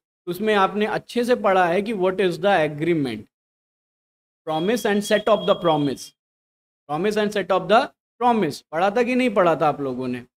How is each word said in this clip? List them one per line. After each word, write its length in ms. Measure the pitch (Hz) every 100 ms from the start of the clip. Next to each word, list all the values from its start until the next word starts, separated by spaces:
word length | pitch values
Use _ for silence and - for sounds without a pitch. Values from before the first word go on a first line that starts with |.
| _ _ -
उसमें 280 | 180 214 208
आपने 300 | 190 185 214
अच्छे 380 | 165 - 240
से 120 | 240 247
पढ़ा 300 | 208 185 180
है 160 | 175
कि 120 | 208
what 220 | 220 180 190
is 220 | 190 165
the 180 | 180 190 156
agreement, 540 | 147 165 170 135 110 107 _ _ _ _ _ _ _ _ _ _ _ -
promise 380 | 156 175 240 226
and 160 | 202 202
set 140 | 214 214 208
of 100 | 180
the 60 | 196
promise, 440 | 175 156 143 120 - _ _ _ _ _ _ _ -
promise 280 | 151 196 208
and 180 | 208 208
set 140 | 185
of 160 | 190 170
the 200 | 214 285 _ _ -
promise। 400 | 247 233 170 127
पढ़ा 280 | - 156 190
था 120 | 202
कि 120 | 240 254
नहीं 140 | 247
पढ़ा 260 | 208 180 156
था 120 | 156
आप 140 | 135
लोगों 260 | 139 123 127
ने? 140 | 123 120